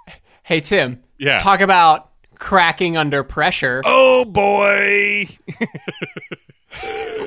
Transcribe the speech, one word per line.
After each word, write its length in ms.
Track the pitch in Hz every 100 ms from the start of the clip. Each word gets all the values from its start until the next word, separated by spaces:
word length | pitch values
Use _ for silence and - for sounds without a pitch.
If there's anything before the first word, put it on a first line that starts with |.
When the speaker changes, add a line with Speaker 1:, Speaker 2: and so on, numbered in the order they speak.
Speaker 1:
<laughs> 420 | - - _ _
Speaker 2:
Hey, 180 | - 165
Tim. 400 | 151 202 127 123 _ -
Speaker 1:
Yeah. 200 | 143 135
Speaker 2:
Talk 240 | 190 190
about 500 | 190 185 165 156 - _ _ -
cracking 580 | - 190 170 - 180 165
under 280 | 147 143
pressure. 580 | 135 - 160 - 131 127
Speaker 1:
Oh, 400 | 131 262 262 254
boy. 1040 | 240 196 202 202 202 202 202 202 202 208 196 - -
<laughs> 1300 | - - - - - - - - - _ _ _ - - - - 440